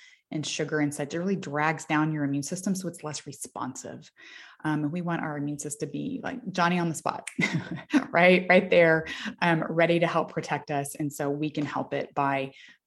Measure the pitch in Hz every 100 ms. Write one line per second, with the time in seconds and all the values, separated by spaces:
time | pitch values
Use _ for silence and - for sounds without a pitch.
0 | - _ _ 156 143 - 147 151 143 147
1 | 143 170 185 180 143 147 156 156 - 151
2 | 156 156 139 139 143 180 202 185 170 -
3 | 151 147 147 139 - - 123 131 - 131
4 | - _ - - - - 156 151 147 175
5 | 170 165 156 147 143 147 147 - 143 143
6 | 147 - - - - 185 175 180 170 -
7 | - - - - - 165 - 165 - 294
8 | - 170 185 180 180 180 185 180 165 160
9 | 160 - - - 175 160 - 160 165 170
10 | 165 165 160 160 - 147 151 143 143 -
11 | 147 - 143 147 156 147 147 139 135 139
12 | - 147 139 139 135 - - -